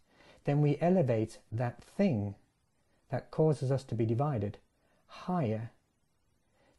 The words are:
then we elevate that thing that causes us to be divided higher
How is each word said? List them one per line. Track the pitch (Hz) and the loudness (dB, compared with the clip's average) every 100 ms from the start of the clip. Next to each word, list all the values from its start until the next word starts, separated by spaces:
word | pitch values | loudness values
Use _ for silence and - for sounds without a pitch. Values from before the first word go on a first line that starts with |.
| _ _ - - - | _ _ -20 -8 -2
then | 143 | 2
we | 147 - | 2 2
elevate | 170 185 131 113 110 - _ | 2 4 4 2 0 -6 _
that | 113 120 - | -6 -4 -6
thing | - - 202 110 101 101 _ _ _ _ _ _ _ | -12 0 0 2 -2 -6 _ _ _ _ _ _ _
that | - - | -8 -4
causes | - 156 143 127 | 0 2 2 0
us | 135 | -2
to | - 113 | -2 -2
be | 113 | 0
divided | 117 147 131 101 - _ _ _ _ _ | 0 0 -2 -4 -8 _ _ _ _ _
higher | - - 180 120 110 117 - _ _ _ _ _ _ _ _ _ | -12 -4 -2 0 -2 -6 -14 _ _ _ _ _ _ _ _ _